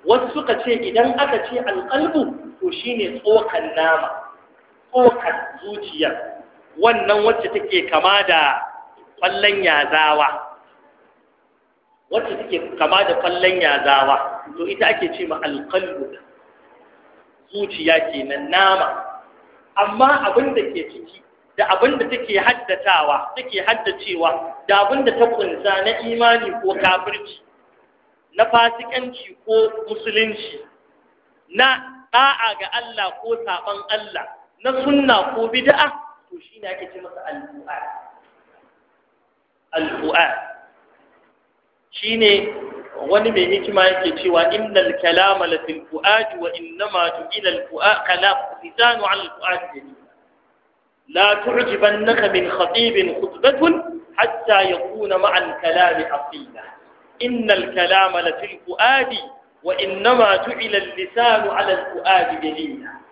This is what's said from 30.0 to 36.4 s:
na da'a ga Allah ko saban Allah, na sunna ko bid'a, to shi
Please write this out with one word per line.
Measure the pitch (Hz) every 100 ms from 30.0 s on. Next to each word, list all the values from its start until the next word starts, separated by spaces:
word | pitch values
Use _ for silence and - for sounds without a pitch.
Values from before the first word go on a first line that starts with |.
| 226 214 220 208 - - - _ _ _ _ _ _ _ _
na | 202 262 254 - -
da'a | - 240 269 - 226
ga | 202 190
Allah | 233 233 220 190 -
ko | 226 233
saban | 202 175 202 202
Allah, | 202 214 214 170 117 - _ _
na | 240 262
sunna | 262 285 262 214 185
ko | 226 226
bid'a, | 247 254 - 294 - - -
to | _
shi | 359